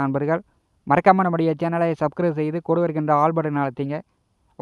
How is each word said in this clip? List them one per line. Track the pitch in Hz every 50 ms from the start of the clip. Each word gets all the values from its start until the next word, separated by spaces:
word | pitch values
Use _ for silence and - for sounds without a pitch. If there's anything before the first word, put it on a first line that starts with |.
| 139
அன்பர்கள், | 135 135 139 143 147 160 175 202 _ _ _ _ _ _ _ - -
மறக்காம | 180 175 175 196 185 190 190
நம்முடைய | 175 170 165 165 165 156 147 170
சேனலை | 165 170 170 170 165 160 - 156
சப்ஸ்கிரைப் | 147 - - 175 175 151 151
செய்து | 151 151 156 170 160 -
கூட | 165 170 175
இருக்கின்ற | 165 156 156 151 151 151 143 147
ஆல் | 160 165
பட்டனை | 165 156 156 147 143 143
அழுத்துங்க. | 135 123 - 143 139 147 160 - _ _ _ _ _ _ _ _ _ _ -